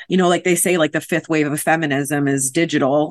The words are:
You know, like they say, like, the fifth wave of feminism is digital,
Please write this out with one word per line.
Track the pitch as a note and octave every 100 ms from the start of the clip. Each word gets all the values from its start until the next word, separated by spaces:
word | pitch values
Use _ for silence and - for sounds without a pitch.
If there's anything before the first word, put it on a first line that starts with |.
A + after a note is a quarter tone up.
| -
You | F3+
know, | F3
like | F3
they | F3+
say, | E3+ F3+ F3+
like, | D3+
the | D#3
fifth | - E3 -
wave | D#3 D3
of | D3+
feminism | - D#3+ D#3 C#3 C#3+ D3 C#3+
is | C#3 C3
digital, | E3 E3 D3 C3+ D3 D3+